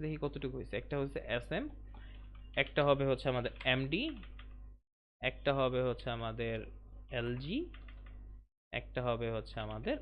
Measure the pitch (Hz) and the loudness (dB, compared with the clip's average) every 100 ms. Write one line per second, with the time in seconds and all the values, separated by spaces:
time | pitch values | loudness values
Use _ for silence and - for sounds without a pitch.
0 | 156 151 147 147 139 127 - 104 - 143 | -4 0 0 0 -2 -2 -2 -4 0 0
1 | 139 - - 120 - 165 294 - - - | 0 -2 0 -2 0 -2 -2 -6 -12 -14
2 | - - - - - - 139 - 143 139 | -14 -14 -14 -14 -4 0 2 4 8 8
3 | 139 127 139 127 117 - 135 127 135 170 | 8 4 4 2 2 0 4 4 4 2
4 | 311 285 - - - - - - _ _ | 0 -4 -10 -12 -12 -12 -14 -16 _ _
5 | _ _ 127 - 143 139 131 127 127 120 | _ _ -2 2 2 4 4 4 2 0
6 | 131 117 113 113 117 113 104 - - - | -2 -2 -2 -2 -2 -2 -4 -10 -14 -16
7 | - 123 120 123 139 240 349 - - - | -6 -2 0 0 0 -2 -2 -8 -14 -14
8 | - - - - - _ _ 120 - - | -14 -12 -12 -14 -16 _ _ -6 -4 -2
9 | 123 117 117 110 107 117 107 110 170 302 | 2 2 2 0 -4 -6 -4 -4 -2 -2